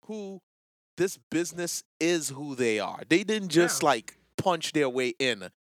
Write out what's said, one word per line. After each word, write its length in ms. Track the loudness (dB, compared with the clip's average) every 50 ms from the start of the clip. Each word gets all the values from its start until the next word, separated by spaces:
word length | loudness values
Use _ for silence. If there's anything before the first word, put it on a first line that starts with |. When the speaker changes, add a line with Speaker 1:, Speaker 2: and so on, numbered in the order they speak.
| _
Speaker 1:
who 360 | -12 -12 -10 -10 -10 -12 -14 _ _ _ _ _ _ _ _ _ _ _
this 200 | -2 -2 -2 -2 -8 _ _
business 520 | -4 -4 -4 -4 -6 -6 -6 -4 -6 -8 -10 _ _ _
is 300 | 0 0 2 0 -2 -4
who 260 | -8 -8 -8 -10 -2
they 240 | 0 2 2 2 0
are. 220 | -2 -4 -6 -10 0
They 160 | _ 2 2 4
didn't 260 | 2 -2 -2 -2 2
just, 320 | 4 4 4 4 2 2 4
Speaker 2:
Yeah. 60 | 4
Speaker 1:
like, 280 | 4 4 0 -10 -20 _ _ _ _
punch 360 | -2 0 0 0 0 -4 -2 0
their 160 | 0 0 2
way 240 | 0 0 0 -2 0 _
in 300 | 0 0 0 -2 -6 -14 _ _